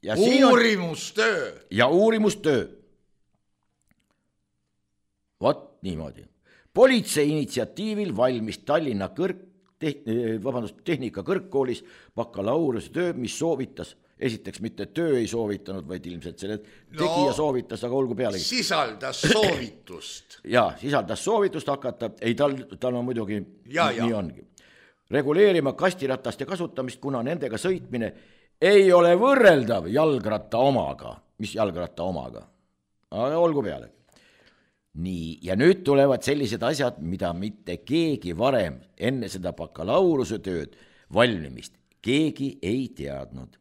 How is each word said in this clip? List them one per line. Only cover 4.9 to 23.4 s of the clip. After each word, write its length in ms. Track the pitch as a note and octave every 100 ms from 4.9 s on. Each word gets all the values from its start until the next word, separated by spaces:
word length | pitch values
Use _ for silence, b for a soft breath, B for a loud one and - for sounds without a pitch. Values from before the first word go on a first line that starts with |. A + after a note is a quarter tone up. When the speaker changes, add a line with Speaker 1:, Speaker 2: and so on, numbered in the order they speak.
| _ _ _ _ _
Speaker 1:
Vat 400 | A2 D3 - _
niimoodi. 440 | F#2 D#2 D#2 - - _ b b b -
Politsei 540 | C4 B3 - - D3
initsiatiivil 880 | D3+ C3+ - A2+ - G#3+ G#3 G3+ G#2+
valmis 440 | B2+ B2+ A2 F#2+
Tallinna 480 | - D3+ D3+ G#2 F#2+
kõrg-, 340 | - F#3 F#3 - _ _ _
teh-, 220 | D#3+ C#3 A2 A2+ A#2 A2+
vabandust, 320 | G#2+ B2 G#2+ -
tehnikakõrgkoolis 1000 | - D3+ B2 G2 F2+ F#3+ F#3 C#3 C3 A#2+ B B B -
bakalaureusetöö, 960 | A2+ G2 G2 C#3+ D#3+ A2+ - D3+ F3
mis 240 | E3 A#2 -
soovitas... 560 | E3 C#3+ B2+ - E2+ - _ _
Esiteks 400 | C3 A2 - -
mitte 240 | G#2+ - G2+
töö 320 | - E3+ C3
ei 100 | G#2+
soovitanud, 600 | A#2 A2 G2+ - F#2+ C#2+
vaid 180 | F2+ F2
ilmselt 340 | F2 F2 D#2+
selle 180 | G2 G#2+
Speaker 2:
No, 400 | - - _ D#3
Speaker 1:
tegija 360 | D#3 E3+ C#3
soovitas, 500 | C3+ D3+ B2+ - A2+
aga 120 | A#2+ B2+
olgu 200 | C3 A2
pealegi. 280 | A#2+ G2
Speaker 2:
sisaldas 800 | E2+ B3 G3 E3+ C3 G#2+ C3 C3
soovitust. 1160 | D3+ G#3+ G#3+ B2+ A#2+ - - E2+ - - _ -
Speaker 1:
<clears throat> 120 | - A#2
Jaa, 180 | G#2 -
sisaldas 460 | C3 C#3+ G2+ G#2+ -
soovitust 420 | A3 G3+ D#3+ C#3+
hakata, 440 | C#3 C3 - A2+ -
ei, 160 | A2+ A#2+
tal, 200 | C#3+ C3+ - -
tal 160 | B2+ B2
on 100 | B2
muidugi, 360 | A#2 G#2 G#2